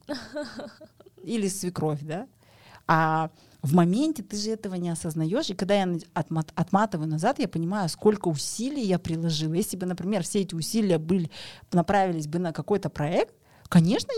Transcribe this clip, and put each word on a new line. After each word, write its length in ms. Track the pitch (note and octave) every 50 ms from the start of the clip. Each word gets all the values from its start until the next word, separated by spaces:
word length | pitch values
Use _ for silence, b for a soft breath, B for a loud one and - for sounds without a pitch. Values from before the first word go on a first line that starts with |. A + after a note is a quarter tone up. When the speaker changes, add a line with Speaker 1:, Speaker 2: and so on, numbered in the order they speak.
| _ -
Speaker 1:
<laughs> 1160 | D4 B3 - - - D4+ D4 A3+ - C4 D4 B3 - - D#4 - _ _ - - _ -
Speaker 2:
Или 260 | - - A3+ A3+ G3 G3
свекровь, 520 | F#3+ - F#3 F3+ F3+ D3+ D#3 D#3 D3+ C#3+
да? 240 | D3 D#3 D#3 F#3 B3+ - B B B B B B B B B B B -
А 420 | E3+ D#3+ D#3+ D#3+ D#3 D#3+ D#3+ D#3 b b b b b b
в 120 | - C3 D#3
моменте 480 | F3+ E3+ F3 F#3 A#3+ D4+ D#4+ D#4 -
ты 140 | F#3+ - G#3
же 140 | G#3 G#3 A3
этого 260 | A3 G#3+ A3 G3 F#3
не 140 | F3+ F3 F3
осознаёшь. 580 | E3 - - E3 D#3 D#3+ D#3+ D#3+ G3 C#4+ D#4+ -
И 40 | F#3
когда 200 | - G3 F3+ G3+
я 120 | G3+ F#3+
на-, 120 | F3+ F3 D#3+ - - _
отмат-, 380 | F3 E3 - E3 D#3+ D#3 - -
отматываю 540 | - E3+ - - G3 A3 G#3+ - D#3 D#3 D#3+
назад, 320 | D#3 D#3 E3+ A#3+ C#4+ -
я 80 | B3+ F#3
понимаю, 400 | - E3+ E3 E3+ G3+ G#3+ F#3 D3+
сколько 400 | - - - G#3+ G#3+ G3+ - F3+
усилий 560 | D#3 C3+ - - - - A3+ C#4 D4 C#4+ A3+
я 120 | F#3+ F3+ F3
приложила. 540 | - - D#3+ E3 E3 E3+ D#3 D3 D#3 D#3 D#3+
Если 220 | F3 G#3+ - -
бы, 100 | F3+ F#3
например, 360 | F3+ F3+ F3 E3+ F#3+ G#3+ G3
все 180 | D#3+ - - G#3
эти 120 | F#3+ F#3+ E3
усилия 440 | E3 D3+ - - A3+ G#3 F#3+ E3+ D#3+
были, 300 | D#3 D#3+ F#3+ F#3+ E3 - B B B B B B B _
направились 560 | - F3 E3 - G3 G3+ F#3+ F#3 E3+ D#3 D3+ D3+
бы 100 | D#3 F3
на 140 | F3+ E3
какой-то 360 | D#3 - D3 - G#3 G3 G3 D#3
проект, 460 | - - D3 D3 E3+ B3+ A#4 - _ _ b b b b b b
конечно, 440 | - F3 D#3+ F3 B3 A#4 - - B4+